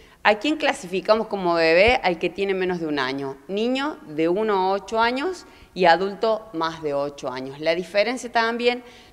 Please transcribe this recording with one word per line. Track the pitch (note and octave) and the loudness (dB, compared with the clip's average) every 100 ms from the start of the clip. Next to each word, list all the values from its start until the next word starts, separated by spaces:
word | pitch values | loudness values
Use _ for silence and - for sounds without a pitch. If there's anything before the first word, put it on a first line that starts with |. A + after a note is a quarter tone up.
| - _ | -20 _
¿A | G3 G#3+ | 0 2
quién | C#4+ D#4 | 0 -2
clasificamos | D4+ - F3+ F#3 F3+ A3 G#3+ | -2 -4 -4 -4 2 0 0
como | G3+ F3+ | -2 0
bebé? | E3+ E3 E3 G#3+ B3+ | 2 4 6 6 4
Al | F#3 F3 | 0 -2
que | F3+ | -4
tiene | F3 G3 | -4 -2
menos | F#3+ F#3 F3 | 0 -2 -2
de | D#3+ | -2
un | D3 | -2
año. | C3 C#3 C#3 C#3 - | -2 -4 -6 -10 -8
Niño | G3 A#3 C4 C#4+ D#4 - | -4 -2 -2 -4 -6 -10
de | D3+ E3 | -2 0
uno | F#3 A3 | 2 0
a | G3 F#3+ | 0 2
ocho | G3 G3+ A3+ | -2 -2 0
años | A#3 B3+ F#4 F4+ - - - | 0 0 -4 -6 -14 -20 -12
y | F3+ F3+ | 2 6
adulto | E3+ G3 G3 A3+ G#3+ - | 6 4 -2 0 0 -4
más | E3 E3 E3 | -4 -4 -4
de | D#3 | -4
ocho | C#3+ C#3+ C#3+ C#3 | -2 -4 -6 -8
años. | B2+ C3 C#3 | -8 -10 -6
La | D#3 E3+ | -2 -2
diferencia | F3+ G3+ G#3+ B3+ A#3+ | 0 0 0 -2 -4
también | A#3 A3+ A#3 A#3+ A#3+ - - - | 0 0 2 0 0 -6 -20 -20